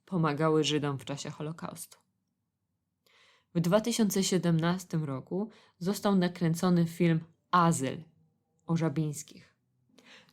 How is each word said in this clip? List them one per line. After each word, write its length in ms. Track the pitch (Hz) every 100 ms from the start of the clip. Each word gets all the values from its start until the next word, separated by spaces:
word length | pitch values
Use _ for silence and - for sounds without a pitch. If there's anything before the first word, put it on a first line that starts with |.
pomagały 600 | - 185 160 143 160 156
Żydom 340 | 143 151 143 135
w 60 |
czasie 260 | - 143 147
Holokaustu. 720 | 151 151 165 175 165 - - _ _ _ _ _ _ _ _ _ _ _ _ _ _ _
W 60 | 170
dwa 200 | 170 202
tysiące 440 | 220 226 214 196
siedemnastym 800 | 190 185 170 165 165 185 - 165
roku 460 | 151 135 131 175 220 - _ -
został 380 | 175 208 208 196
nakręcony 680 | 180 175 170 165 185 175 170
film 340 | - 170 160 165 _ _
Azyl 520 | 180 170 160 131 - - _ _ _ _ _ -
o 100 | 165
Żabińskich. 800 | 160 147 156 147 - 185 - _ _ _ _ _ - - _